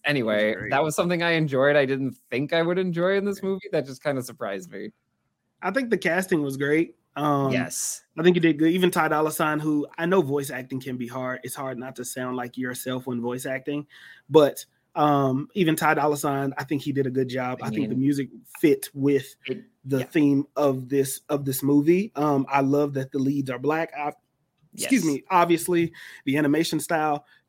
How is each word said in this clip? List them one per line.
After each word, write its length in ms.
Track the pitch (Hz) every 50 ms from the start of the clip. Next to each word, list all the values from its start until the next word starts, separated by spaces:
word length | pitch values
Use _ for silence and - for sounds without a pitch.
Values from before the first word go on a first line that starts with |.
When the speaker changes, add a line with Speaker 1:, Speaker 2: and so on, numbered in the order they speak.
| -
Speaker 1:
Anyway, 480 | 147 147 139 117 110 104 104 107 107 90
Speaker 2:
Great. 160 | 90 104 104
Speaker 1:
that 100 | 120 135 156
was 120 | 160 151
something 260 | - 185 175 180 170
I 100 | 170 170
enjoyed. 440 | 170 160 160 147 139 127 135 143 147
I 100 | 147 139
didn't 300 | 131 135 135 135 131 110 - _ _
think 220 | - 123 143 143 170
I 80 | 165
would 160 | 160 170 180 185
enjoy 400 | 190 185 165 165 175 185 196 196
in 80 | 196
this 160 | 202 202 190
Speaker 2:
Great. 80 | - 190
Speaker 1:
movie. 180 | 196 190 - - -
That 120 | 156 135
just 160 | 139 131 -
kinda 200 | - 151 139 131 123
surprised 480 | 123 113 - 120 101 98 98 92 87
me. 200 | 101 98 101 107 - _ _ _ _ _ _ _ _ _ _ _ _ _
Speaker 2:
I 100 | - 180
think 180 | 196 262 269 233
the 80 | 226 185
casting 440 | - 180 160 185 185 - 185 160 147
was 120 | 139 135
great. 400 | 135 143 143 151 160 170 - - _ _ _ _ 143
Um, 340 | 147 151 143 139 139 135
Speaker 1:
Yes. 500 | 131 127 85 80 - - - - - - - _ _ -
Speaker 2:
I 60 | 165
think 120 | 180 180
you 60 | 175
did 160 | 165 165 151 143
good. 140 | 160 160
Even 180 | 170 185 180 180
Ty 200 | 180 175 160 156
Dolla 220 | 156 151 156 156 151
Sign, 260 | - 165 151 151 151
who 260 | 151 156 151 147 143 - - -
I 80 | 165
know 160 | 175 190 196
voice 280 | 165 131 139 143 139 135
acting 300 | 131 127 127 127 131 131
can 160 | 123 135 127
be 120 | 123 123 113
hard. 340 | 127 131 127 127 127 127 -
It's 120 | 127 -
hard 220 | - 139 131 131 117
not 200 | 127 131 131 -
to 80 | 123
sound 320 | - - 131 127 127 127 127
like 200 | 123 123 - 127
yourself 480 | 127 127 127 123 - 131 127 123 123
when 140 | 135 123 120
voice 240 | 117 123 123 131 135
acting, 400 | 143 131 135 131 - 147 147 147 - - - - - - - _ _
but, 360 | 135 156 147 139 - - - - _ _ _ _ _
um, 540 | 165 147 147 147 139 139 135 127 135 147 - _
even 220 | 208 180 160 156
Ty 200 | 156 165 151 156
Dolla 200 | 151 143 151 147 143
Sign, 360 | - 151 139 139 139 139 135 -
I 60 | 135
think 180 | - 160 139 -
he 100 | 151 135
did 120 | 139 135
a 60 | 131
good 160 | 123 131 131 120
job. 320 | 123 127 127 123 127 120
Speaker 1:
I 60 | 120 113
Speaker 2:
I 20 |
think 200 | 107 107 107 107
the 60 | 120
Speaker 1:
mean, 40 | 127
Speaker 2:
music 300 | 135 143 147 139 135 - - - - - - -
fit 300 | - 156 139 135 - - -
with 420 | 143 135 143 143 135 131 - - _ _ 131
Speaker 1:
it, 180 | 127 - - _ _ _ _
Speaker 2:
the 160 | 131 135 131
Speaker 1:
yeah. 60 | 131
Speaker 2:
theme 400 | - - 170 147 143 143 139 147 - _
of 320 | 139 147 143 135 131 127 123
this, 320 | 139 139 135 135 - - - _
of 160 | 165 151 143
this 180 | 135 131 -
movie. 520 | - 135 143 147 147 156 175 185 202 220 -
Um, 300 | 139 147 151 143 139 135 -
I 120 | 139 143
love 320 | 139 135 139 143 147 147 139
that 180 | 139 135 135
the 80 | - 143
leads 300 | 131 135 147 143 131 131
are 100 | 127 123
black. 320 | 131 147 151 160 165 160 -
I, 180 | 143 147 147 147 - _ _ _ _ _ _ _ _ _ _ _
excuse 320 | - - - 269 247 165
Speaker 1:
Yes. 80 | 160 143
Speaker 2:
me. 100 | 131 - _
Obviously, 640 | 190 180 170 170 170 160 - - 180 170 170 165 - - - - - - _
the 100 | 139 135 151
animation 420 | 151 143 147 156 170 - - 151
style 480 | - - 175 156 151 156 147 147 - _ _ _ _